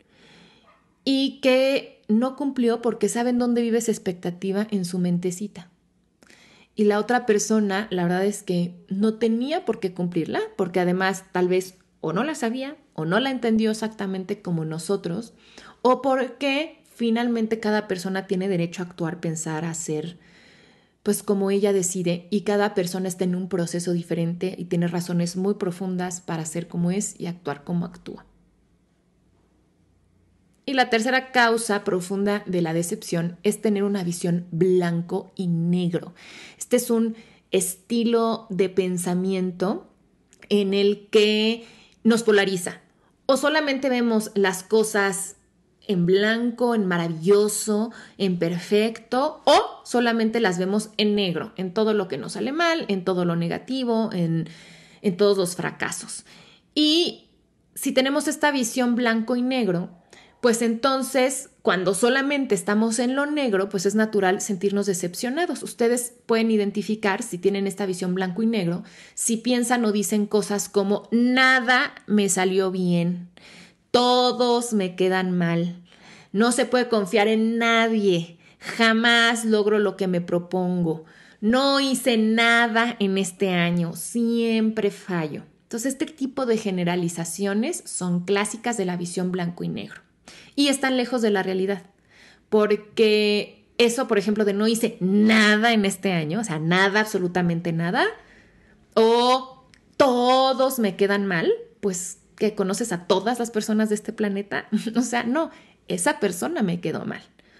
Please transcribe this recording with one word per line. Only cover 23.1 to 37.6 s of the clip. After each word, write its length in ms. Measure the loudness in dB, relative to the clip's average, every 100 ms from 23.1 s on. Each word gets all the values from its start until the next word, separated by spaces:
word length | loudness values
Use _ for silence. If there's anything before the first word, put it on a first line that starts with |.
| -2
en 120 | -2 -2
un 120 | -2
proceso 460 | -4 -2 -4 -2
diferente 600 | -2 -2 -2 -2 -4 -6 -6
y 80 | -4
tiene 220 | 0 0
razones 500 | -2 -2 -2 -2 -2
muy 160 | -2 -2
profundas 640 | -4 -4 -6 -4 -6 -8
para 260 | -8 -8 -6
ser 220 | -8 -8
como 240 | -2 -2
es 280 | -2 -4 -8
y 80 | -10
actuar 360 | -8 -8 -10
como 220 | -6 -6 -6
actúa. 400 | -10 -16 -18 -18 _ _ _ _ _ _ _ _ _ _ _ _ _ _ _ _ _ _ _ _ _ _ _ -4
Y 80 |
la 160 | 2 2
tercera 420 | 2 2 0 0
causa 520 | 2 4 4 0 -2
profunda 600 | 0 -2 -2 -2 0 -2 -2
de 140 | -2
la 120 | 0
decepción 640 | 0 -2 -6 -4 -2 -2 -2
es 180 | -2 0
tener 220 | 0 0
una 200 | 0 -2
visión 440 | -2 -4 -2 -2 -2
blanco 800 | 2 4 4 2 -2 -2 -6 -6 -6
y 120 | -2
negro. 680 | 0 2 0 0 -2 -6 -16 -20 -20 -20 -16
Este 200 | -2 -2
es 120 | 2
un 260 | 0 0 -4 -16 _ _
estilo 960 | -2